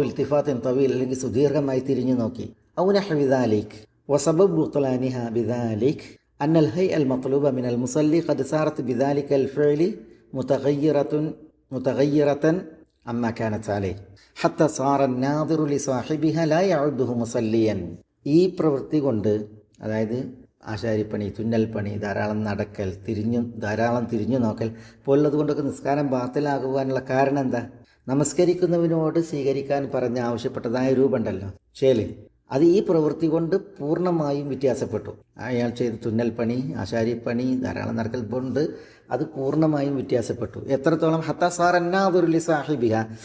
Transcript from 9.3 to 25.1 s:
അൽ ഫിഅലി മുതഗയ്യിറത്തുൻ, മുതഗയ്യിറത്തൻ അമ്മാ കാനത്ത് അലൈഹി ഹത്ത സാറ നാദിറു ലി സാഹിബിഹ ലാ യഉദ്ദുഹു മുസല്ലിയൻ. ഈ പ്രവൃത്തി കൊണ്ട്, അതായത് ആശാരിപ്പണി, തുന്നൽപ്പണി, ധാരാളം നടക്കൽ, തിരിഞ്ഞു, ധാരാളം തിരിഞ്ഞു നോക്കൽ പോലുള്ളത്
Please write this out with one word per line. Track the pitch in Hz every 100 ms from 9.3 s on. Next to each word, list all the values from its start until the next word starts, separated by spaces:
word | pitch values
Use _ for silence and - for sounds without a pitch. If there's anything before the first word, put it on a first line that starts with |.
അൽ | 139 127
ഫിഅലി | 147 147 147 180 214 - - -
മുതഗയ്യിറത്തുൻ, | 131 127 131 135 143 156 143 139 151 156 - - _ -
മുതഗയ്യിറത്തൻ | 127 131 117 143 147 143 139 156 180 - - - _ 120
അമ്മാ | 117 113
കാനത്ത് | 110 110 104 -
അലൈഹി | 101 95 - - - _ -
ഹത്ത | 165 - 151
സാറ | - 135 139 135 123
നാദിറു | 131 151 156 160
ലി | 147 139
സാഹിബിഹ | 135 127 - 151 156 151
ലാ | 160 160
യഉദ്ദുഹു | 196 156 147 127 120
മുസല്ലിയൻ. | 120 117 123 110 113 107 98 87 85 _ _ 143
ഈ | 160 185 -
പ്രവൃത്തി | 156 135 - 151
കൊണ്ട്, | 139 110 104 107 104 - _ -
അതായത് | 107 110 110 123 - - - _ -
ആശാരിപ്പണി, | 104 117 107 104 107 101
തുന്നൽപ്പണി, | - 110 113 110 110 101 104
ധാരാളം | 101 104 107 107
നടക്കൽ, | 107 101 101 - 95 -
തിരിഞ്ഞു, | - 104 110 120 120 113
ധാരാളം | 104 107 120 120
തിരിഞ്ഞു | 117 113 107 131
നോക്കൽ | 113 - 113 - - -
പോലുള്ളത് | 139